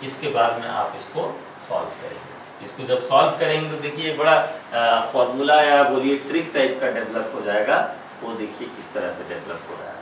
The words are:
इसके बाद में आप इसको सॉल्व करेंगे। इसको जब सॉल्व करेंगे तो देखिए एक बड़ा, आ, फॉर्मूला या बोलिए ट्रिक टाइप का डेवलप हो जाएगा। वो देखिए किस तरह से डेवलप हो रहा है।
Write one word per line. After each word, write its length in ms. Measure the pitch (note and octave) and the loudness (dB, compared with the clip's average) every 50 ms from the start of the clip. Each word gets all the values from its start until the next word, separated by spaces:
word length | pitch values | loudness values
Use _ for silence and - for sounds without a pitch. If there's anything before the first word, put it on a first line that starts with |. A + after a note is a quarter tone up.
| C3+ | -10
इसके 240 | C3 A#2+ - - - - | -10 -10 -6 -6 -2 2
बाद 260 | A#2+ A2+ - - A#2 | 2 2 2 2 -2
में 60 | A#2 - | -4 -6
आप 260 | - - - - - - | -4 -4 -4 -4 -4 -10
इसको 220 | - - - D#3 - - - - - - - - - - | -14 -8 -6 -4 -4 -4 -6 -8 -12 -16 -18 -18 -10 -4
सॉल्व 220 | - - - - - - | -4 -4 -4 -4 -10 -10
करेंगे। 640 | - - - - - - - - - - - - - | -12 -12 -12 -12 -14 -16 -16 -18 -18 -18 -18 -16 -16
इसको 180 | - - - C3 C3 | -16 -12 -12 -2 0
जब 200 | B2+ B2+ B2 - | 0 0 0 4
सॉल्व 300 | - - - - - - | 6 6 6 6 4 2
करेंगे 300 | E3 D#3+ D#3 D#3 D#3 D3+ | 0 2 2 0 0 -2
तो 120 | D3+ D3+ | -6 -6
देखिए 300 | D3 D3 D3 D#3 D#3+ D#3 | -6 -6 -6 -4 -4 -4
एक 60 | D3+ C#3+ | -2 2
बड़ा, 160 | D3+ D#3 D#3 D3+ - - - - - - - | 4 6 6 6 6 2 -4 -8 -12 -4 -2
आ, 280 | A#2 A#2 A#2 A#2 - - - - | 2 4 4 4 4 2 0 2
फॉर्मूला 480 | C3 B2 B2 B2+ C3 C#3 D3 D3+ D3+ | 2 2 2 2 0 4 6 6 6
या 220 | D3+ D3 D3 C#3+ C#3+ | 8 8 8 6 6
बोलिए 340 | C#3+ C3+ C3 B2+ C#3 C#3+ C#3 - - | 6 4 2 2 2 0 0 -2 -2
ट्रिक 240 | C#3+ E3+ D#3+ - - | -2 -2 -2 0 2
टाइप 260 | C#3+ C3 B2+ - - | 2 2 2 2 0
का 60 | C3+ B2+ | -2 -2
डेवलप 400 | A2+ A#2 A2+ A2+ A2+ A2+ - - - | -2 -2 -4 -4 -4 -4 -4 -4 -6
हो 60 | G#2+ G#2 | -6 -4
जाएगा। 320 | G#2 G2+ G#2+ G#2+ - B2 - - - - - - - - - - | 0 0 0 2 4 4 2 2 0 -4 -10 -14 -16 -16 -12 -10
वो 80 | - - G#2+ | -10 -8 -8
देखिए 300 | G#2+ G2+ F#2+ - - - | -8 -8 -8 -10 -12 -12
किस 260 | - - - - - | -12 -14 -16 -8 -6
तरह 180 | C3 - - | -4 -4 -4
से 120 | - - - - | -6 -8 -10 -10
डेवलप 320 | - - - - - - - - | -10 -10 -10 -10 -12 -12 -10 -12
हो 60 | - | -12
रहा 160 | - - - | -12 -12 -12
है। 60 | - - | -12 -14